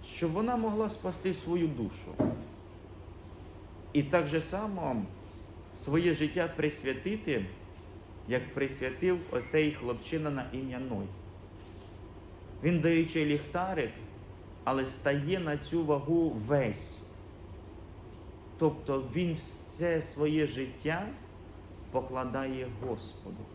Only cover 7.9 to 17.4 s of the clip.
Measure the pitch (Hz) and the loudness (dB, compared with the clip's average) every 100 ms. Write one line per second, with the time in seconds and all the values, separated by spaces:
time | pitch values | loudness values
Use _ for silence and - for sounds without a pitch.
7.9 | - - - - 123 120 - 135 135 127 | -14 -14 -12 0 0 0 0 0 0 -2
8.9 | 131 180 175 - 127 120 156 151 143 120 | 2 4 4 2 -2 4 6 6 4 -2
9.9 | 117 - 160 151 139 123 127 131 127 131 | -2 -2 0 0 0 -2 -4 -4 -4 -2
10.9 | 107 95 - - - - - - - - | -2 -2 -8 -12 -14 -16 -16 -14 -14 -14
11.9 | - - - - - - - 151 175 160 | -14 -14 -14 -14 -14 -14 0 4 6 6
12.9 | 165 160 165 151 147 - 175 185 170 113 | 6 4 4 4 2 2 -2 0 0 0
13.9 | - - - - - - - - 135 131 | -2 -12 -12 -14 -14 -14 -4 2 2 2
14.9 | - 143 143 143 185 160 147 - 170 156 | 2 2 4 4 2 2 0 2 2 4
15.9 | 143 139 170 160 120 107 143 120 104 - | 4 6 6 6 2 4 6 6 0 -8
16.9 | - - - - - | -12 -14 -14 -14 -14